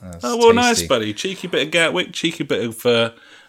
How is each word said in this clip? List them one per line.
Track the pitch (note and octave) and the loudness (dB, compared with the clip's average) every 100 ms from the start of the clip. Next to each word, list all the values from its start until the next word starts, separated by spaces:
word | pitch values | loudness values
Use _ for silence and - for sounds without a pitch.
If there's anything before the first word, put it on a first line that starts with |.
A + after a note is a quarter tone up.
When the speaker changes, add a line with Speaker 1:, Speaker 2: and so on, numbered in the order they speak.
Speaker 1:
that. | F#2 | -14
That's | F2 | -8
Speaker 2:
Oh, | A#3+ A#3+ | -4 4
well, | A#3 | 6
nice, | A#3 B3 A3+ | 6 4 2
Speaker 1:
tasty. | E3+ | 0
Speaker 2:
buddy. | B2 G#2+ | 0 0
Cheeky | G#2 F#3+ F#3 F3+ | -6 -8 -8 -6
bit | D3+ D3 | -4 0
of | |
Gatwick, | E3+ D#3+ F3+ - | 0 0 0 -6
cheeky | - E3+ - | -4 -6 -4
bit | C#3 A2+ | -4 -2
of, | A#2 A2 B2 | -2 -2 2
uh, | A#2 A#2 - - - | 2 2 -4 -20 -20